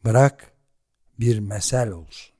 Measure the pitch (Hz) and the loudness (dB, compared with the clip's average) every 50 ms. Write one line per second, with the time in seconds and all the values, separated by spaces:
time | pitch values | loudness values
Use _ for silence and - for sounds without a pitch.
0 | - 113 110 123 139 139 - - - - _ _ _ _ _ _ _ _ _ _ | 0 2 4 4 4 4 2 -4 -20 -20 _ _ _ _ _ _ _ _ _ _
1 | _ _ _ - 117 117 113 107 104 98 104 104 - - 139 127 120 107 92 82 | _ _ _ -2 0 0 0 0 -4 -6 -8 -6 -4 -2 -2 -2 -2 -2 -6 -12
2 | 80 - - - - _ _ | -18 -20 -20 -20 -20 _ _